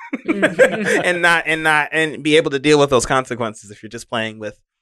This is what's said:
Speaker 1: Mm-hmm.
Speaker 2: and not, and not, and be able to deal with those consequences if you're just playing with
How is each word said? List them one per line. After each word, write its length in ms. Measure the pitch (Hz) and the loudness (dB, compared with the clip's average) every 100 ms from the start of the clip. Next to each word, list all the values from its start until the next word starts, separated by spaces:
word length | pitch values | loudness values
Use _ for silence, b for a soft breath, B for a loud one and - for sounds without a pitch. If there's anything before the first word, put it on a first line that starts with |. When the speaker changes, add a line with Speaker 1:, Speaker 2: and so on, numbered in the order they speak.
| - - - | -14 -8 -6
Speaker 1:
Mm-hmm. 760 | 202 254 165 - - 202 - | 0 0 2 2 2 -2 0
Speaker 2:
and 180 | - 180 | 0 0
not, 220 | 175 165 156 | 2 2 0
and 160 | 160 | -2
not, 260 | 160 151 143 | 2 2 0
and 320 | 156 156 120 | -2 -2 -2
be 140 | 151 151 | 2 2
able 140 | 156 | 2
to 80 | 139 | 0
deal 200 | 143 147 | 2 4
with 100 | 143 | 4
those 160 | 127 - | 2 2
consequences 640 | 135 - 117 113 107 101 | -2 -2 -6 -8 -8 -18
if 100 | 104 | -20
you're 80 | 107 | -18
just 200 | 113 - | -18 -8
playing 300 | 120 110 107 | -6 -6 -8
with 200 | 107 - _ _ | -12 -14 _ _